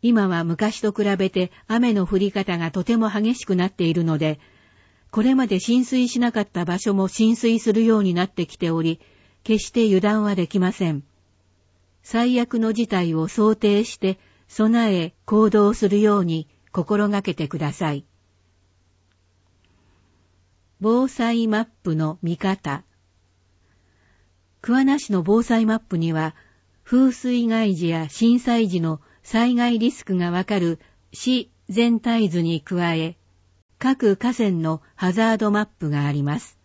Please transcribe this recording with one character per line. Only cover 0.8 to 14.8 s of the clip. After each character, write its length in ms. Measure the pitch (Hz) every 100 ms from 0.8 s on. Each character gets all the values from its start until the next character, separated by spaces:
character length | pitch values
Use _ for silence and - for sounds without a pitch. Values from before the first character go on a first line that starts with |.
| 214
比 100 | 202 202 196
べ 120 | 190
て 220 | 185 180 - _
雨 260 | 226 240
の 140 | 208 180
降 120 | 196
り 120 | 202
方 260 | 202 190 175
が 140 | 165
と 140 | 185 175
て 100 | 233
も 140 | 220
激 260 | 202 214 247
し 80 |
く 140 | - 185
な 100 | 185
っ 60 |
て 100 | -
い 100 | 170
る 120 | 165 165
の 120 | 156
で、 220 | 156 151 _ _ _ _ _ _ _
こ 120 | -
れ 120 | 226 262
ま 100 | 254
で 140 | 190
浸 240 | 208 240
水 240 | 247 254 247
し 120 | 254
な 120 | 240
か 100 | 226
っ 40 | 202
た 180 | 175
場 160 | 175 180
所 140 | -
も 160 | 196 190
浸 260 | - 220 233
水 240 | 233 226
す 140 | 226
る 100 | 214
よ 140 | 226 226
う 60 |
に 100 | 196
な 120 | 175 185
っ 60 |
て 140 | - 170
き 100 | -
て 160 | 170
お 100 | 165
り、 200 | 165 165 _ _ _ _
決 220 | - 220 -
し 60 |
て 120 | - 220
油 140 | 190
断 240 | 208 214
は 120 | 208 196
で 120 | 170
き 120 | 202
ま 120 | 180
せ 200 | - 180
ん。 120 | 147 139 _ _ _ _ _ _ _ _ _
最 380 | - 226 240 247
悪 200 | 240 233
の 120 | 220
事 160 | 220 233
態 260 | 196 175
を 140 | 160 160
想 280 | - 214 214
定 280 | 214 202
し 140 | 226 -
て 220 | 190 185 _ _ _
備 480 | - 214 233